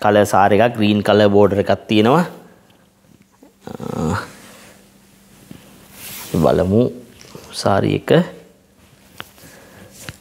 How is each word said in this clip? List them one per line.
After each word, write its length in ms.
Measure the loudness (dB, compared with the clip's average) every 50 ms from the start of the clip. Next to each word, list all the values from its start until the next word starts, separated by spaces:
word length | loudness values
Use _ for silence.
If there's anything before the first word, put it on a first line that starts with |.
කලර් 240 | 0 2 2 2 2
සාරි 320 | 2 2 2 2 4 4
එකක්, 200 | 2 2 0 0
ග්‍රීන් 260 | -2 0 0 0 0
කලර් 260 | 0 2 2 4 4 4
බෝඩර් 320 | 4 4 4 2 2 0
එකක් 240 | -2 -2 -4 -4 -4 -2
තියෙනවා. 360 | 0 2 4 4 2 2 0 -2 -8 -18 -20 -20 -20 _ _ _ _ _ _ _ _ _ _ _ _ _ _ _ _ _ -20 _ _ _ _ -18
අ, 40 | -16 -12 -12 -10 -8 -6 -4 -4 -4 -6 -8 -12 -18 -20 -20 -20 -20 -20 -20 -20 -20 -20 _ _ _ _ _ _ _ _ _ _ _ -20 -20 -20 -20 -20 -20 -20 -20 -20 -20 -20 -20 -20 -18 -18 -18 -18 -10 -6
බලමු 500 | -2 0 2 2 2 0 0 0 0 0 0 -2 -4 -10 -20 -20 -20 -20 -20 -20 -20 -20 -20 -18
සාරි 380 | -10 -6 -2 -2 -2 0 -2 -2 -4
එක. 160 | -4 -2 0 0 0 0 -2 -8 -20 -20 -20 _ _ _ _ _ _ _ _ _ _ _ _ _ -20 -20 -20 _ -20 -20 -20 -20 -20 -20 -20 -20 -20 -20 -20 -20 -20 -20 -20 -20 _